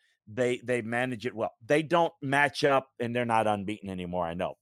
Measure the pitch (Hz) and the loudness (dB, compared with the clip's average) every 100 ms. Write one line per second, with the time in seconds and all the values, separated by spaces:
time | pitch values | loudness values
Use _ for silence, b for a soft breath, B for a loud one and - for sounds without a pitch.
0 | _ _ - 107 123 123 113 123 110 120 | _ _ -14 -2 0 0 -2 -2 -2 -2
1 | 127 120 117 104 107 - 110 151 151 170 | -2 -4 -6 -4 -6 -6 0 0 2 2
2 | 165 - 135 139 143 - 147 135 - - | 2 -2 0 2 2 2 4 4 0 -8
3 | 120 120 120 113 107 104 95 104 98 92 | -4 -2 2 2 2 0 -2 -6 -8 -8
4 | 87 90 85 87 85 - | -6 -4 -2 -2 -4 -4